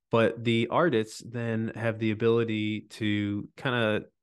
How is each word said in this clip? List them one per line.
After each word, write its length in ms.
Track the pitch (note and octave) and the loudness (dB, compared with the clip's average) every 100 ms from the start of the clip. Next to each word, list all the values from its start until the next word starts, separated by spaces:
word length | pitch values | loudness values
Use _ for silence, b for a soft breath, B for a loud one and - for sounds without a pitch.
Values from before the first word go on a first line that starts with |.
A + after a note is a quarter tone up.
| - | 0
But 320 | A2+ A2+ A#2 | 4 4 2
the 260 | A#2 A2+ A#2 | 0 2 2
artists 500 | C3+ E3+ A2+ G#2+ - | 2 2 2 -2 -8
then 500 | A#2+ A#2 A#2 A2+ A2+ | -12 -8 -4 -2 -4
have 240 | G#2+ A2+ A2 | -4 -4 -2
the 120 | A2+ | -2
ability 760 | G#2+ A2+ A#2 A2+ A2 G#2+ G#2+ - | 2 2 2 2 -2 -2 -4 -8
to 560 | - G#2+ G#2 G2+ G2+ - - | -6 -2 0 0 -4 -8 -6
kinda 480 | C3+ A#2+ G#2+ G#2+ - _ | -2 0 2 0 -4 _